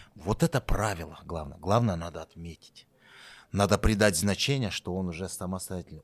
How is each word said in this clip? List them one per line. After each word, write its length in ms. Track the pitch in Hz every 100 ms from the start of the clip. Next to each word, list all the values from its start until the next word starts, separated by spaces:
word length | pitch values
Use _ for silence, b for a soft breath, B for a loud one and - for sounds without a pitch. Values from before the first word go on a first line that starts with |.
| B -
Вот 280 | 90 110
это 180 | 165 131
правило 580 | - 95 107 90 82 - -
главное. 320 | 82 73 69
Главное 360 | 90 110 120 87
надо 240 | 85 82
отметить. 640 | 80 - 85 80 - - - _ B B B B B
Надо 260 | 95 101 101
придать 400 | 110 107 107 80
значение, 540 | 101 92 - 139 110
что 240 | - - 90
он 120 | 92
уже 220 | 80 92
самостоятельный, 720 | - 90 92 - 92 - 78